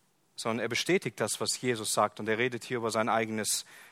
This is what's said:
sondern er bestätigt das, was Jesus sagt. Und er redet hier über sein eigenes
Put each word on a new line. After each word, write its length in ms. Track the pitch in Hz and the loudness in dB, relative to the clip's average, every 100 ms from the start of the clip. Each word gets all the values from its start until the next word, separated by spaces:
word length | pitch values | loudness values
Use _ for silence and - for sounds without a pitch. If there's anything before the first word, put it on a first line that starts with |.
| _ _ _ - | _ _ _ -6
sondern 280 | 117 113 | -2 -2
er 60 | 113 | 0
bestätigt 500 | 120 - 190 127 - | -2 2 0 0 -2
das, 200 | 107 - | -2 0
was 200 | 110 - | -2 -2
Jesus 320 | 127 113 104 | 0 0 0
sagt. 260 | - 104 - | 2 2 2
Und 80 | 110 | -2
er 100 | 110 | 2
redet 260 | 123 120 | 2 -2
hier 140 | - 123 | -4 -2
über 140 | 113 | 0
sein 180 | 110 113 | 2 2
eigenes 560 | 113 110 110 101 - - - - | 2 2 -2 -2 -2 -4 -18 -20